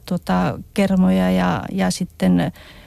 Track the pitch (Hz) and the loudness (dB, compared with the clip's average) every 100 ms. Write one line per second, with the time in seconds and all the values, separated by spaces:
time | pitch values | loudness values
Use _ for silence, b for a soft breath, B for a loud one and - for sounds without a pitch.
0 | - 175 - 180 175 - - - 196 190 | -4 -6 -2 0 0 -4 -8 -2 0 2
1 | 185 190 185 185 180 185 - 190 185 - | 2 2 2 2 0 -2 -4 -4 -2 -2
2 | 180 - 185 180 170 B B B | -8 -2 2 2 0 B B B